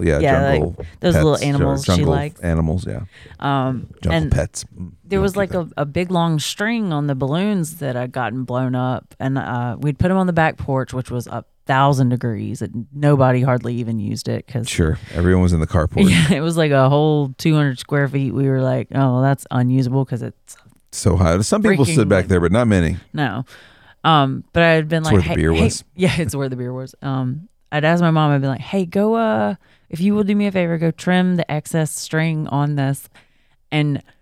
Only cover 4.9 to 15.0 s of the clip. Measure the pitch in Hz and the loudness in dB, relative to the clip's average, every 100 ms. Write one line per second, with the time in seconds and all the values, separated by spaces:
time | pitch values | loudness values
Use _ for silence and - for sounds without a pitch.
4.9 | - 170 196 196 190 190 185 160 - 147 | -16 -4 -2 0 0 -2 -4 -6 -6 -4
5.9 | 160 180 180 170 156 - - 208 233 202 | -4 -2 0 0 0 -4 -4 -4 -2 -2
6.9 | 151 147 135 135 160 208 202 156 160 139 | -2 -2 -2 -2 -2 0 -2 -4 -6 -6
7.9 | 123 127 131 117 127 127 123 131 127 127 | -6 -6 -6 -6 -6 -4 -2 -2 -2 -2
8.9 | 120 - - 131 135 80 120 120 117 147 | -4 -8 -8 -4 -4 -4 -4 -6 -4 -4
9.9 | 139 180 190 185 170 160 - - 135 127 | -2 0 0 0 0 0 -2 -4 -4 -4
10.9 | 127 127 123 - 117 - _ - 135 139 | -8 -8 -8 -8 -10 -12 _ -2 2 4
11.9 | 135 123 123 123 104 104 104 101 110 113 | 4 2 0 -2 -4 -6 -6 -8 -8 -10
12.9 | 143 147 139 131 127 131 123 117 120 113 | -2 2 4 4 2 2 0 -2 -6 -4
13.9 | 113 104 110 - 117 - 120 - - 80 | -4 -4 -6 -6 -6 -6 -8 -4 0 0
14.9 | 78 | 0